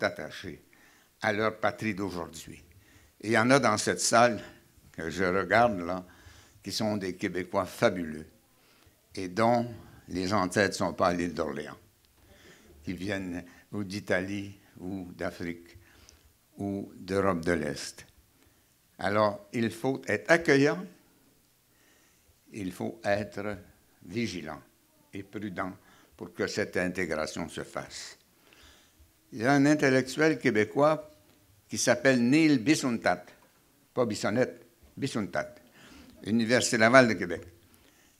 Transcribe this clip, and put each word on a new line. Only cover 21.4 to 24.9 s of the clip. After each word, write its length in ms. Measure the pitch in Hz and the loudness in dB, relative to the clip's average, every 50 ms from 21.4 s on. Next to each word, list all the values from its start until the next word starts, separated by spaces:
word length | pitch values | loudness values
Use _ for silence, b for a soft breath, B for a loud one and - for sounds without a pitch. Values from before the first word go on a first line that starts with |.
| _ _ _ _ _ _ b b b b b b b b b b b b b _ _ _ - | _ _ _ _ _ _ b b b b b b b b b b b b b _ _ _ -12
il 180 | 110 98 92 | -10 -8 -8
faut 280 | 87 - 113 110 - - - | -8 -8 -10 -10 -10 -6 -2
être 540 | 104 101 101 107 101 - 101 101 107 101 95 - - _ _ _ _ _ _ - | -2 -2 -2 -2 -6 -8 -8 -8 -8 -8 -10 -14 -20 _ _ _ _ _ _ -16
vigilant 560 | 85 87 117 117 104 92 87 73 78 78 71 - _ _ _ _ _ | -10 -8 -6 -6 -6 -6 -10 -10 -12 -14 -14 -16 _ _ _ _ _